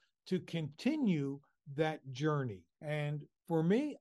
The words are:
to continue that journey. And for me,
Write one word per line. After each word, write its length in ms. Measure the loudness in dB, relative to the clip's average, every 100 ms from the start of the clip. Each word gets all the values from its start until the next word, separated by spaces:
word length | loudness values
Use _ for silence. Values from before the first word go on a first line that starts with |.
| _ _ -4
to 140 | -4
continue 1000 | -2 -6 -6 -2 0 2 2 2 0 -4 _ _ -10 -2
that 240 | 0 -2 -8
journey. 500 | -2 2 2 0 -4 -14 -14
And 400 | -6 -4 -2 -4 -8 _ -2
for 160 | 2
me, 340 | 4 4 2 -4